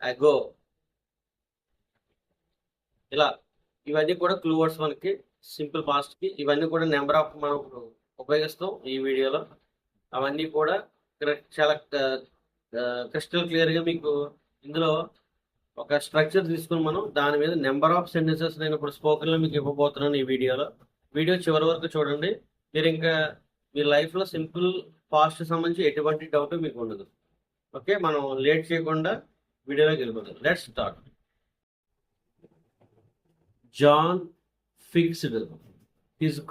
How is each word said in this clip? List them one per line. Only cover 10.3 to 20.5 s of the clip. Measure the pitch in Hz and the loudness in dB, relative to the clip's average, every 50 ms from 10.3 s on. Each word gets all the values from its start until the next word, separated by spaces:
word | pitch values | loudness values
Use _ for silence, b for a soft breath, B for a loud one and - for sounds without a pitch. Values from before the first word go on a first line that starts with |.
| 143 151 160 160 147 | -2 -4 -6 -2 0
కూడా | 151 156 151 180 202 - _ _ _ _ _ _ - | 0 0 2 0 -2 -4 _ _ _ _ _ _ -6
క్ర-, | 151 147 147 - - _ - | -2 -2 -2 -2 -6 _ -2
చాలా, | 156 151 151 151 151 - - - 143 | 0 2 2 2 0 -4 -6 -4 -2
ఆ, | 135 135 131 135 - _ _ _ _ _ _ _ _ _ - 117 | 0 0 -2 -4 -8 _ _ _ _ _ _ _ _ _ -8 -6
ఆ, | 123 123 123 123 123 110 | -4 -4 -4 -6 -8 -6
క్రిస్టల్ | - 156 - - - 175 170 170 | -6 -8 -6 -4 -2 -2 -2 0
క్లియర్‌గా | 165 165 165 160 160 170 165 170 | 2 2 2 2 2 0 0 -2
మీకు | 165 165 147 151 147 143 143 143 - _ _ _ _ _ - | -2 -2 -2 -2 -2 -2 -2 -6 -10 _ _ _ _ _ -16
ఇందులో | 143 147 165 165 160 151 160 170 - _ _ _ _ _ _ _ _ _ _ _ _ - - | -8 -4 -2 0 2 2 0 -2 -6 _ _ _ _ _ _ _ _ _ _ _ _ -14 -12
ఒక | 143 - 147 147 - | -6 -2 -2 -2 -2
స్ట్రక్చర్ | - - 156 156 156 - 190 180 165 | 0 2 2 2 4 2 0 2 0
తీసుకుని | 165 160 - - 170 160 160 156 | -4 -4 -4 -2 -2 0 0 0
మనం | 160 196 214 - - 151 | -2 -2 -4 -2 -2 0
దాని | 143 147 147 147 | 0 2 2 2
మీద | 147 165 175 160 135 135 | 0 0 0 0 0 0
number | 135 143 151 160 170 180 | 0 2 2 4 4 2
of | 175 - - | 0 0 -2
sentences | 170 160 160 156 156 165 160 160 151 156 | 0 2 2 0 0 -2 -4 -4 -4 -4
నేను | 156 151 147 | -2 -2 -2
ఇప్పుడు | 147 143 139 - | -4 -6 -8 -2
స్పోకెన్‌లో | - 151 151 151 151 165 160 165 160 | 2 2 2 2 2 0 2 2 2
మీకు | 156 135 147 | 0 0 -2
ఇవ్వబోతున్నాను | 131 143 143 143 143 143 143 139 143 143 143 139 | -2 -2 0 2 2 0 2 0 0 0 2 0
ఈ | 131 127 | 0 0
వీడియోలో. | 131 123 127 127 | 0 0 2 0